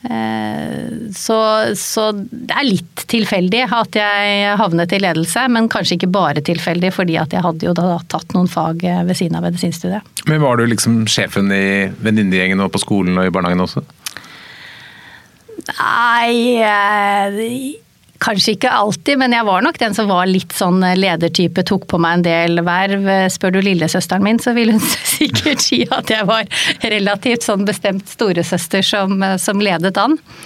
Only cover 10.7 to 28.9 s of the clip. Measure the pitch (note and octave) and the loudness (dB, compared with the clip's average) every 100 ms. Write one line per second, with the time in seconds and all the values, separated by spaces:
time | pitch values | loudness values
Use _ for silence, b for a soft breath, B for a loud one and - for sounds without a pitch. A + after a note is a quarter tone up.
10.7 | A2 - A#2 A2 - G2 G2+ G2 G2 G2 | 2 2 2 2 0 0 0 0 2 2
11.7 | G2 F#2+ - A2 G#2+ G2+ F#2 F#2 F#2+ F#2+ | 2 0 -2 0 2 2 2 2 0 0
12.7 | F#2+ - G2+ F2+ F2+ F#2 F#2 F2 F2+ F#2 | -2 -2 0 2 2 2 0 0 0 0
13.7 | - - - B B B B B B B | -4 -8 -14 B B B B B B B
14.7 | B B B B B B B - A4 - | B B B B B B B -18 -14 -10
15.7 | - - A3+ A#3+ A#3 A#3 A#3+ A#3+ A#3 A3 | -4 -2 0 2 2 2 2 2 2 2
16.7 | G#3 G3+ G#3 G3+ G3+ G3+ G3+ A3+ B3 C4 | 2 2 2 2 2 0 -2 -4 -6 -8
17.7 | A4 - _ _ _ - G3+ A3 G#3+ B3+ | -10 -18 _ _ _ -2 0 0 0 0
18.7 | A#3 G#3 - - C#4 B3+ A#3 G#3+ F#3 C#4 | 2 0 -2 0 2 2 2 2 2 2
19.7 | E4 A3+ G3+ G#3 F3+ F#3 F#3 - - F#3 | 0 -2 0 2 2 2 0 -2 -2 2
20.7 | F#3 F#3 F3+ F#3+ D#3+ E3+ E3+ E3+ E3+ F3 | 2 2 2 2 2 0 2 0 0 0
21.7 | F#3+ - E3+ E3 F3 E3+ E3 E3+ E3+ E3+ | -2 0 0 2 2 2 2 2 2 0
22.7 | F3+ G3 G3 G3 G3 F#3 F3+ F#3+ F#3+ G3 | 0 0 0 2 2 2 0 0 2 2
23.7 | F3+ D#3+ F#3 - F#3+ G3+ A3+ B3 A#3+ A3+ | 2 0 -2 -2 0 2 2 2 2 2
24.7 | A3 D#4+ - - - D4+ - D#4 C#4 - | 2 0 -4 -4 -2 0 0 -2 0 0
25.7 | B3 A#3 C4+ - A3 G3+ A3 G3+ B B | 0 0 -2 -2 0 2 0 -2 B B
26.7 | B A3+ G#3 G3+ G3+ B3+ A#3 A#3 G3+ G3+ | B -2 0 0 0 0 0 0 0 0
27.7 | G3+ G3+ F#3+ - - G#3+ E3+ - F3 - | 0 -2 -2 -6 -2 0 0 0 -2 -2
28.7 | F#3+ F#3+ | 0 0